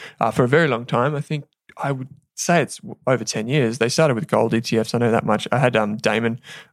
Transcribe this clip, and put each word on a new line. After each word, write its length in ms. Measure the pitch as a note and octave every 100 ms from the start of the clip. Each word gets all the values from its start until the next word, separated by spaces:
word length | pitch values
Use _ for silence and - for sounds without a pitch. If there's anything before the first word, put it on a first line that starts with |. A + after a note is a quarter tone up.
| - -
uh, 120 | A2+
for 120 | B2
a 60 | B2+
very 180 | D3+ D#3
long 180 | A#2 B2+
time. 300 | A#2 C3+ D3
I 60 |
think 240 | - D3+ - _ _ -
I 140 | C#3
would 180 | C3+ C3 - _ -
say 260 | - E3+
it's 160 | A#2+ -
w-, 180 | - - -
over 200 | B2 A2
ten 240 | A2+ A2+
years. 300 | D3 A2+ B2
They 100 | A#2
started 240 | - D#3
with 140 | A2+ -
gold 260 | G#2+ A2+
E 80 | A2+
T 160 | - A2
Fs. 160 | G#2+
I 40 | A#2
know 140 | A#2+
that 140 | A2+ -
much. 200 | G#2 -
I 80 | B2
had, 160 | B2+ A2
um, 220 | G#2 G#2+
Damon 420 | G#2+ G#2+ A#2 A#2+ - - -